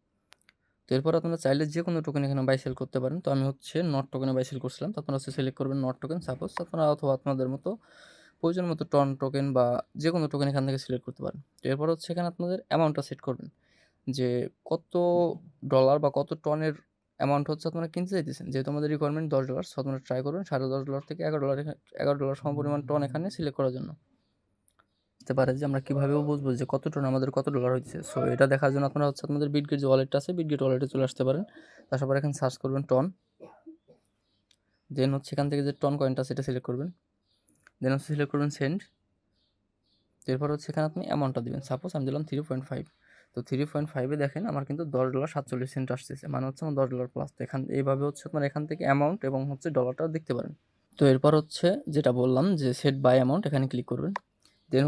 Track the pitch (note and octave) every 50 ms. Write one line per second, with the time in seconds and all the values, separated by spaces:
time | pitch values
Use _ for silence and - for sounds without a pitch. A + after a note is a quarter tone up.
0 | _ _ _ _ _ _ - _ _ _ _ _ _ _ _ _ _ - B2+ C3+
1 | C#3+ D#3+ E3 E3 D#3+ E3+ E3 D#3 - C3+ C#3 C#3+ D#3 D3+ D3+ E3+ E3+ F3+ E3+ D#3+
2 | D#3 D3 C#3 C#3+ C#3 C#3 C#3 C3+ C3 C3+ C3+ C3 - C3+ B2+ - C3 - - B2+
3 | B2+ C3 D3+ F3+ - C#3+ C#3 C3+ C3+ C3+ C3+ _ - - - D#3 F3+ E3 C#3+ C3+
4 | C3+ - - C3 C3+ C3+ C3 C3 B2+ - C#3 B2+ - C3 - - C#3+ F#3+ G#3+ D3+
5 | - - C#3 C3+ - C#3+ - - C3 C3 C3+ - C3+ C3+ C3+ C#3 C3 B2+ C3 -
6 | - C3 D#3+ F3 - - C3 C#3 E3 - - - F3 - - E3 D#3 D3 D3 D3
7 | D3+ C#3 C3+ C3 - C#3+ C3+ C3 B2+ B2+ C3+ C#3 - F3+ A3 A3 _ - - -
8 | - - - - - - _ - - E3 F3 F#3 F3+ E3+ D#3+ D#3+ E3+ - - C#3+
9 | C#3 C#3 C3+ C3+ C#3 C3 C#3+ C#3 C#3 C#3 C3 B2+ B2 B2 B2 B2 - _ - -
10 | D3 E3 E3+ E3+ D3+ C#3+ - C#3 C#3+ C#3 C#3 C#3 C3+ C3+ C3+ C3 - - B2+ A#2+
11 | - B2+ - - C#3 - - D3 - _ _ - - B2+ C3+ C#3 D3+ D#3+ E3 D#3+
12 | - - E3 F3 F3 F3 F3 - F3 F3 F#3 G3+ - - - D#3+ D#3+ D3+ D3 C#3+
13 | C3+ - C3+ - - C#3 B2 A#2+ - D3 _ _ _ _ _ _ _ _ _ _
14 | - C#3 C3 C#3 B2+ B2 B2 B2 - - _ _ - - E3 E3+ _ _ - F3
15 | F3 F3 F3 F3 F3 E3 - - - - - - - C#3 C3+ C3 C3 C3 C#3+ D3+
16 | D3+ C#3 - C#3+ C#3 - - - - D3+ D3+ D#3 D#3 D3+ D3 - _ _ _ _
17 | _ _ _ - C3+ C#3 C#3+ C#3+ C#3+ - D3+ D#3 - E3 E3 E3+ E3 D#3+ - F3
18 | F3+ F#3 F#3+ F#3 D#3 D#3 D3 - F3 - C#3 C3+ C3+ C#3+ D3 D3 D3+ D3 D3+ D3
19 | D3+ D3 D3+ D#3+ D#3+ D3+ C#3+ C3+ C3 C3+ C3 D3+ F3+ - - C#3+ C3 C#3 C3+ C3
20 | - - B2+ B2+ C3+ C#3+ D#3 F#3+ F#3+ - D3+ C3 C3+ C3 C3 C3+ C3+ C#3 C3+ C#3
21 | D3 - D#3 E3+ E3 D#3 D#3 D3 C#3 C#3 C3+ C#3 D3 D3+ - _ _ _ - -
22 | - C#3+ C#3+ C#3+ C#3 C3+ C#3 - - D3 C#3+ D3 C#3+ D3 D3 D3 C#3 C3 D3 D3
23 | C#3+ C3 B2+ D#3 F3 G3+ - - D#3+ C#3+ - - C3+ C3 B2+ C3 - - D#3 -
24 | _ _ _ _ _ _ _ _ _ _ _ _ _ _ _ _ _ _ _ _
25 | _ _ _ _ - - C3 C3+ C3 B2+ C3 C3+ D3 C#3 C#3 C3+ C3+ - C#3 C#3
26 | C#3 C#3 C#3+ D3 D3 D3 D3 C#3+ C#3 C3+ B2 A#2+ B2+ - - C3+ - D#3+ - C#3+
27 | C#3 C3 C3 C3 C3 C#3 - C#3 C3+ D3 C#3+ B2+ B2 B2+ B2+ B2+ - - - D#3+
28 | - - - - - B2+ B2 B2 C#3 C3+ C#3 C3+ D3 C3+ C3+ C#3 C#3 C3+ - D3+
29 | D3 C#3+ C3+ - - - D3 D3 D3 C#3+ D3 D3 D3 D3 D3+ C#3+ C#3 C3+ C3+ C3+
30 | C3+ C3+ - C#3+ - - F3+ F3 D#3+ D3+ D3 C3 C3+ C3+ B2+ B2+ C#3 C3 - C3+
31 | C3 C3 - - B2+ C3 C#3 E3 A3 - - - - - - - - - C#3 C3+
32 | C#3 C3 C3+ C#3 D3 D3 C3+ - C#3+ B2 - - - C3 C3+ C#3 C#3+ - C3 C3
33 | E3 F#3+ - _ _ _ _ _ - - - - _ E4 D#4+ _ _ _ - _
34 | _ _ _ _ _ _ _ _ _ _ _ _ _ _ _ _ _ - C3 B2+
35 | C3 C3+ C#3 C#3 - - - D3 C#3+ C#3+ D3 C#3+ C#3 C#3+ C#3 - - C#3+ C#3+ D3
36 | C#3 C3 C3 C3+ C3 - B2 C#3+ C3+ C#3 B2 B2+ - - B2 B2+ D3+ F3+ - _
37 | _ _ _ _ _ _ _ _ _ _ _ _ _ _ _ - B2+ C3 C3+ C#3
38 | C3+ - D3+ D3 C#3+ C#3 - C#3+ C#3+ D3 C#3+ - C#3 C#3 E3+ G3+ - _ _ _
39 | _ _ _ _ _ _ _ _ _ _ _ _ _ _ _ _ _ _ _ _
40 | _ _ _ _ - - B2+ C3+ D3 D3 D3 D3 - - - D#3+ D#3 D#3 D#3 F3
41 | - - - D3 C#3+ C3 C3 B2+ A#2 A#2+ - C#3 C3+ - C#3 C#3 - F3+ - D3+
42 | C3 C3+ C#3 D3 D#3 - C3+ C#3+ D3+ - C3 C3 C3+ - C3+ - D#3+ - _ _
43 | _ _ - _ _ _ - B2 - - C3 C3 D3 D3+ - D3 D3+ D3+ - C#3
44 | C#3+ C3+ D3+ D3 C#3+ C#3 - D#3 G#3 A#3 C#3+ C#3+ C#3 - C#3+ D#3+ E3+ D3 C3 B2+
45 | C3 C3 B2+ B2+ C#3+ D#3 - D3 C#3 - C3 B2 B2+ C3 - C3+ C3 B2+ B2+ B2+
46 | - - C3+ C3+ - D3 C#3 B2+ C3 C3+ C3+ - E3 D#3 C#3+ C3+ C3+ B2+ B2+ B2
47 | B2+ B2+ - B2 - C#3 _ - B2 - - C3+ C3 - - C3+ C#3 C#3 C3+ C3+
48 | C#3+ D3 C#3+ - - - - D3+ C#3 C#3 - D3+ D3+ D3+ D#3 F#3 F3+ C#3 C#3 C#3+
49 | C#3+ D3+ F#3 G#3+ - C3+ C3+ C3 C3+ C#3+ C#3 C3+ - E3 D3 C3 B2 B2 - -
50 | D#3+ E3 D#3 D#3+ D#3+ - B2 A#2+ - - D3+ _ _ _ _ _ _ _ _ -
51 | D3 C3+ C3 C3 - D3+ D#3 D3+ D3+ - - - - F3 G#3 D4 - - D3 D3+
52 | D3 B2+ B2 B2 B2 C3 B2+ B2+ D#3 G3 F#3+ D3+ C#3 B2+ B2 - - C#3+ C3+ C3+
53 | C3 B2+ B2+ C3 B2+ B2+ C#3+ G3 - C#3+ D3 C3+ C3+ B2+ - B2 - - B2 C3
54 | C#3+ F3+ G3 - _ _ _ _ _ _ _ _ _ - - C3 C#3+